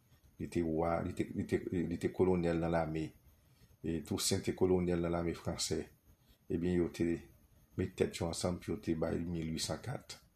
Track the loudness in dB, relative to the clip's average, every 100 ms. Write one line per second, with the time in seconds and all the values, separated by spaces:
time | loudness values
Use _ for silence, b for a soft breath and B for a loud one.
0 | _ -20 -20 -10 -4 0 2 2 2 2
1 | 0 -2 -4 -2 0 0 0 0 0 0
2 | -2 2 4 4 4 2 2 2 0 -2
3 | -6 -10 -20 -20 b b b -8 -4 -4
4 | -2 -2 2 0 0 2 4 4 4 2
5 | 2 0 0 -2 -4 -4 -2 -2 -4 -14
6 | -20 -20 b b _ -2 2 2 2 2
7 | 0 0 -4 -20 -20 -20 -12 -4 -4 0
8 | 0 0 -2 0 -2 -2 -4 -4 -2 0
9 | 0 -2 -2 -2 -2 -4 -4 -4 -6 -8
10 | -10 -16 -18